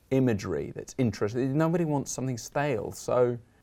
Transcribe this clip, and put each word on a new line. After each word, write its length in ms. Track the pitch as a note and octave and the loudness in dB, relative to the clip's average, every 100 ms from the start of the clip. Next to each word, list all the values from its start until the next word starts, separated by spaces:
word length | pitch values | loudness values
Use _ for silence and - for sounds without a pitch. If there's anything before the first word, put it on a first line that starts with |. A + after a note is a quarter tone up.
| _ | _
imagery 600 | C3+ C3 G2+ G2+ D2+ D2 | 2 4 2 0 -4 -4
that's 200 | - - - | -8 -8 0
interesting. 580 | B2 G2 G#2 B2 C3 C#3 | 0 0 -2 0 0 0
Nobody 260 | D#3+ E3+ | 2 2
wants 260 | E3 D3 - | 0 0 -2
something 260 | - C3 A#2+ | -4 -4 -4
stale, 540 | - C#3+ D3 A2+ - | -4 -2 0 -2 -4
so 440 | G2 - A#2 B2 A#2+ - _ | -6 0 4 4 2 -8 _